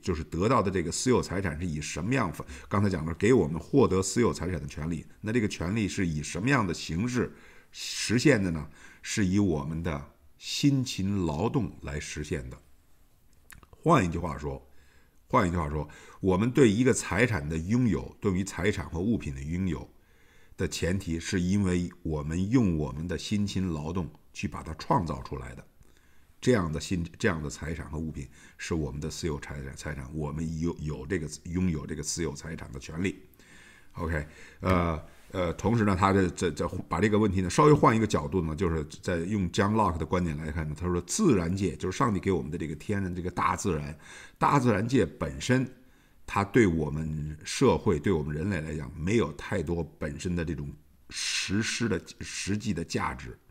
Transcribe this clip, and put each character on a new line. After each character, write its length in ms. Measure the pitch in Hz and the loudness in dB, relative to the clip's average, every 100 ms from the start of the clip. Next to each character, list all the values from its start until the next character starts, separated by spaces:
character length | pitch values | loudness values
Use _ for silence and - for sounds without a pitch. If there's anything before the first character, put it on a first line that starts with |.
就 120 | - | -4
是 100 | 80 | -4
得 240 | 76 82 104 | -4 0 2
到 120 | 123 | 2
的 100 | 98 | 2
这 120 | 90 | 0
个 80 | 82 | -2
私 200 | - 127 | -2 2
有 120 | 107 | 2
财 180 | 76 92 | 2 -4
产 180 | 95 73 | -4 -4
是 60 | 90 | -4
以 140 | 76 | -4
什 220 | - 80 | -6 -6
么 80 | 92 | -2
样 200 | 131 92 | -2 -2
方-， 120 | - - - - | -6 -12 -14 -2
刚 140 | 101 | 2
才 60 | 101 | 2
讲 180 | 87 80 | 0 -4
的 80 | |
给 180 | 85 104 | 0 4
我 140 | 127 76 | 6 4
们 140 | 80 | -2
获 260 | - 139 98 | 2 4 6
得 160 | 95 | 4
私 180 | - 120 | 2 2
有 120 | 107 | 2
财 180 | 76 90 | 2 -4
产 100 | 82 | -6
的 60 | 71 | -6
权 240 | - 78 | -6 -6
利， 160 | 80 - - | -6 -8 -10
那 120 | 104 | -2
这 80 | 120 | 0
个 60 | - | 0
权 300 | - 82 113 | -2 -2 0
利 100 | 95 | -2
是 200 | - 90 | 0 0
以 160 | 76 | -2
什 200 | 69 - | -4 -4
么 60 | 120 | 0
样 180 | 139 95 | 2 0
的 80 | |
形 320 | 82 - 80 123 | -2 -4 -2 0
式 240 | 123 80 - - - - | 0 -2 -4 -20 -20 -20
实 480 | - - - - 120 | -12 -8 -4 0 4
现 240 | 147 117 | 6 4
的 80 | 95 | 2
呢？ 180 | 78 76 - - - | -2 -6 -14 -20 -16
是 240 | - - | -6 0
以 140 | 95 101 | 2 4
我 240 | 98 76 | 4 2
们 180 | 71 82 | -2 -4
的 300 | 85 73 73 - - - | -4 -4 -8 -18 -20 -16
辛 460 | - - 143 135 | -8 2 4 4
勤 400 | 123 - 95 101 | 0 -2 -2 0
劳 240 | 85 73 113 | 0 0 0
动 220 | 147 87 - | 0 -2 -6
来 180 | 71 76 | -8 -8
实 240 | - 78 | -8 -8
现 240 | 76 78 64 | -6 -6 -6
的。 80 | - - - _ - _ _ _ - - - - | -14 -20 -20 _ -20 _ _ _ -20 -20 -20 -20
换 340 | - 151 156 | -4 4 4
一 40 | 90 | 4
句 100 | 85 | -2
话 180 | 85 - | -6 -6
说， 240 | 73 67 - - - - _ _ - | -8 -8 -12 -20 -20 -20 _ _ 0
换 180 | 131 92 | 2 2
一 40 | |
句 60 | 87 | 0
话 120 | 73 | -2
说， 180 | 76 73 - - - | -4 -6 -12 -20 -2
我 160 | 95 92 | 2 4
们 140 | 120 | 4
对 200 | 135 120 | 6 6
一 120 | 104 | 6
个 100 | 131 | 4
财 340 | 107 - 90 120 | 2 0 2 2
产 220 | 95 73 | 0 -2
的 80 | 80 | -4
拥 300 | 87 120 120 | 0 2 2
有， 300 | 73 - - | 2 -4 -4
对 120 | 104 | -2
于 100 | 92 | 0
财 300 | 95 - 98 | -2 -2 -2
产 160 | 101 71 | 0 -4
和 100 | 82 | -2
物 160 | 101 95 | 0 0
品 180 | 78 | -2
的 80 | 67 | -6
拥 240 | 71 87 95 | -4 -2 0
有 220 | 71 - - _ _ - - - - | -2 -6 -18 _ _ -20 -20 -14 -4
的 100 | 90 | -4
前 300 | - 85 98 | -2 -2 -2
提， 200 | 85 82 | -2 -4
是 220 | - 95 | -2 0
因 240 | 90 101 | 2 2
为 260 | 95 90 87 - | 4 2 0 -6
我 200 | 78 76 | -6 -4
们 280 | 71 85 98 | -2 -2 2
用 260 | 131 104 78 | 4 4 2
我 160 | 71 | -2
们 160 | 67 87 | -4 -6
的 80 | 80 | -6
辛 300 | - 104 101 | -2 -2 -2
勤 200 | 98 92 | -2 -2
劳 180 | 78 78 | -2 -4
动 160 | 90 78 - - | -4 -4 -8 -20
去 120 | - 98 | -8 -8
把 160 | - | -6
它 120 | 80 | -10
创 320 | 78 - 147 80 | -8 0 0 0
造 160 | 67 | -6
出 160 | - 67 | -8 -10
来 160 | 62 | -10
的。 120 | 62 - _ - - _ - - - | -14 -18 _ -20 -20 _ -20 -20 -2
这 120 | 127 | 4
样 180 | 117 82 | 4 4
的 80 | 80 | -2
辛-， 240 | - 92 82 - | -4 -4 -4 -2
这 100 | 107 | 0
样 140 | 80 | 0
的 60 | 73 | -4
财 240 | - 78 | -8 -8
产 180 | 78 71 | -8 -8
和 80 | 78 | -6
物 140 | 80 | -6
品 160 | 73 67 - - - | -8 -12 -14 -20 -12
是 160 | - | -4
我 160 | 85 71 | -2 -2
们 80 | 69 | -4
的 100 | 80 | -8
私 160 | - 85 | -4 -4
有 140 | 71 | -4
财 220 | - 71 | -6 -10
产， 100 | 67 | -10
财 200 | 65 78 | -10 -8
产， 140 | 69 65 | -8 -8
我 180 | 76 73 | -6 -4
们 300 | 76 80 80 | -4 -4 -2
有， 160 | 85 82 | -2 -2
有 260 | 76 69 76 | -4 -6 -4
这 120 | 95 | -4
个， 100 | 76 - | -4 -10
拥 260 | 87 87 92 | -6 0 0
有 160 | 76 - | 0 -4
这 100 | 76 | -8
个 60 | |
私 200 | 73 - | -6 -4
有 120 | 78 | -4
财 200 | 71 80 | -4 -10
产 160 | 82 - | -10 -10
的 80 | 65 | -12
权 240 | - 78 | -10 -4
利。 180 | 95 - - - - - - - - | -4 -4 -12 -20 -20 -20 -20 -20 -18
OK， 340 | - 82 78 73 - - - | -8 -2 -2 -4 -12 -20 -4
呃， 400 | 92 90 85 78 - - - | 2 4 2 -2 -8 -20 -10
呃， 220 | 95 85 | -2 -2
同 240 | 80 98 117 | 0 2 4
时 80 | |
呢， 100 | 104 | 4
他 180 | 87 98 | 4 4
这， 160 | 98 92 | 6 4
这， 200 | - 90 | 2 -2
这 160 | 76 85 95 - | 0 -4 -4 -4
把 120 | 82 | 2
这 80 | 107 | 2
个 100 | 104 | 4
问 120 | 107 | 2
题 100 | 92 | 2
呢， 60 | 90 | 0
稍 160 | - | 6
微 80 | 151 | 8
换 240 | 147 151 113 | 8 6 4
一 40 | |
个 60 | 107 | 2
角 200 | 90 73 | 0 0
度 160 | 92 | 0
呢， 140 | 80 78 | 0 0
就 120 | 90 | 0
是 160 | 80 76 - | 0 -4 -8
在 160 | - 85 | -4 -2
用 300 | 90 104 87 | 0 0 0
John 220 | - 98 | 2 2
Locke 240 | 110 98 78 | 4 2 0
的 60 | |
观 200 | 80 90 | 0 0
点 120 | 87 73 | 0 -2
来 140 | 80 | -4
看 180 | 78 76 | -4 -4
呢， 60 | 73 | -4
他 100 | 90 | -2
说 140 | 87 | -2
自 340 | - - 202 101 | -2 2 4 4
然 180 | 85 | 2
界， 220 | 95 95 - | 0 -2 -2
就 140 | 92 | -4
是 60 | - | 0
上 160 | 127 | 0
帝 60 | 95 | 2
给 140 | 98 | 0
我 100 | 87 | 0
们 80 | 67 | -2
的 80 | 76 | -6
这 80 | 78 | -6
个 80 | |
天 260 | 78 - 101 | -8 -4 -4
然 140 | 92 | -2
这 80 | 87 | -4
个 80 | 85 | -6
大 240 | - 87 | -2 0
自 180 | 90 101 | 2 0
然， 240 | 78 73 80 - - - - | -2 -4 -10 -16 -20 -14 -2
大 200 | 156 143 | 4 4
自 140 | 123 | 4
然 140 | 98 117 | 2 4
界 180 | 127 82 | 2 2
本 320 | - 78 67 | 0 -6 -4
身， 320 | - 131 127 - - - _ - - | 2 2 2 -6 -20 -20 _ -20 -4
它 160 | 101 | 0
对 240 | 101 131 101 | 4 6 6
我 240 | 80 76 | 4 0
们 460 | 76 78 76 76 76 | -2 -4 -4 -6 -8
社 320 | - - 131 151 | -6 2 4 4
会， 240 | 107 78 | 4 2
对 100 | 104 | 2
我 120 | 82 | 0
们 120 | 73 | 0
人 140 | 76 95 | -4 -2
类 140 | 87 | -2
来 120 | 78 | -4
讲， 160 | 78 65 78 | -6 -8 -6
没 180 | 82 113 | 0 2
有 140 | 78 | 2
太 280 | 76 - 101 | -4 -6 -4
多 220 | 78 85 78 - | -2 -4 -4 -8
本 200 | 78 73 | -8 -6
身 160 | 92 | -4
的 80 | 87 | -2
这 120 | 80 | -2
种 180 | 71 71 - - _ - | -4 -6 -12 -18 _ -14
实 520 | - - - - 98 | -8 -4 -2 -2 -2
施 240 | 113 - 117 | -2 -2 0
的， 160 | 87 - - | -2 -6 -14
实 360 | - - - 104 | -12 -8 -4 -4
际 160 | 104 | -2
的 100 | 82 | -4
价 320 | 82 117 80 | -2 -4 -4
值。 240 | 65 65 - _ | -6 -12 -16 _